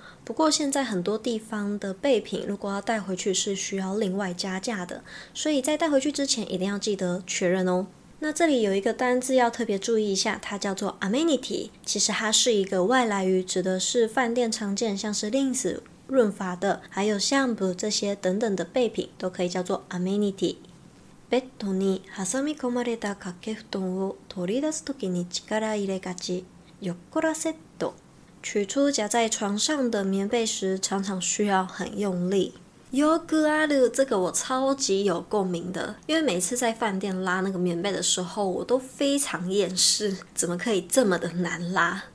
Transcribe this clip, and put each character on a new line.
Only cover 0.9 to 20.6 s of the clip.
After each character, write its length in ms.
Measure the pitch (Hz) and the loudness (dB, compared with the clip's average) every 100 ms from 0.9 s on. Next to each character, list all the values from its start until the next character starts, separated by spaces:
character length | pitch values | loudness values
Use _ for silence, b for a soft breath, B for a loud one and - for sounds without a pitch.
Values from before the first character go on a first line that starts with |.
| 196 | -2
多 120 | 180 214 | 0 -2
地 220 | 233 220 | -2 -4
方 400 | 220 214 202 208 | -4 -6 -4 -4
的 160 | 202 | -6
备 260 | 190 285 233 | -2 2 2
品 240 | 208 190 - | 0 -4 -4
如 100 | 202 | -4
果 140 | 202 | -4
要 100 | 196 | -4
带 180 | 202 226 | -2 -2
回 160 | 185 185 | -2 -2
去 160 | 214 | 0
是 240 | 185 - 190 | 0 0 -2
需 220 | - 190 | -4 -4
要 180 | 190 202 | -2 -2
另 220 | 208 190 | -2 -2
外 160 | 196 | -4
加 260 | 175 196 185 | -4 -4 -4
价 240 | 185 214 | -4 -6
的， 200 | 180 - B B B | -6 -10 B B B
所 180 | - 311 | -4 0
以 100 | 294 | 2
在 160 | 302 302 | 2 2
带 120 | 330 | 2
回 100 | 285 | 2
去 120 | 285 | 2
之 140 | 277 277 | 0 0
前 260 | - 196 | 0 -2
一 60 | 180 | -2
定 100 | 190 | -2
要 120 | 202 | -2
记 160 | 214 196 | -2 -2
得 260 | 185 175 185 | -2 -2 -4
确 200 | - 180 | 0 2
认 200 | 185 185 | 2 2
哦。 180 | 180 202 - - - | 2 -2 -8 -20 -8
那 120 | 302 | -4
这 140 | 302 339 | 2 4
里 160 | 269 | 4
有 100 | 208 | 4
一 80 | 196 | 2
个 100 | 214 | 0
单 300 | 220 254 254 | 0 2 2
字 140 | 254 262 | 4 4
要 140 | 233 | 4
特 120 | 233 | 2
别 140 | 220 196 | -2 -2
注 220 | 196 226 | 0 2
意 140 | 214 | 2
一 20 | 196 | 0
下， 240 | 220 214 | 0 -2
它 160 | - 202 | -6 -4
叫 160 | 202 | -4
做 240 | 190 196 - | -2 -4 -2
amenity。 680 | 196 240 330 262 - - - - - | 0 2 4 2 0 -6 -6 -10 -4
其 140 | 208 | 0
实 120 | - | 0
它 200 | 196 220 | 0 2
是 220 | 220 - | 2 4
一 120 | 214 190 | 2 2
个 200 | 196 180 | 2 4
外 200 | 262 233 | 4 4
来 180 | 202 185 | 2 2
语， 180 | 185 | 2
指 180 | 185 190 | 2 -2
的 180 | 185 185 | 0 0
是 280 | - 247 220 | 0 2 2
饭 260 | 220 240 | 2 0
店 180 | 240 233 | 2 0
常 240 | 220 208 196 | 0 -2 -2
见 220 | 226 196 | 0 -2
像 160 | 214 | -2
是 160 | 208 208 | -4 0
rinse、 500 | 262 269 254 185 - - - - | 0 2 0 -2 -4 -8 -20 0
润 240 | 269 220 | 4 4
发 240 | 190 190 180 | 2 -4 -2
的， 260 | 202 175 B | 0 0 B
还 160 | - 202 | 0 0
有 120 | 208 | 2
シ 180 | 196 277 | 2 2
ャ 80 | 262 | 2
ン 100 | 220 | 0
プ 160 | 190 | 0
ー 20 | 180 | 0
这 160 | 220 | -2
些 240 | 208 202 202 | -2 -2 0
等 240 | 185 190 | 0 0
等 160 | 233 190 | 0 0
的 100 | 170 | -2
备 240 | - 226 | 0 0
品 200 | 220 - - | 0 -6 -6
都 100 | 185 | -6
可 140 | 180 | -2
以 60 | 180 | -2
叫 120 | 180 | -2
做 240 | 180 196 - | -2 -4 -4
amenity。 640 | 180 185 202 202 196 185 - | -4 0 2 0 0 -2 -2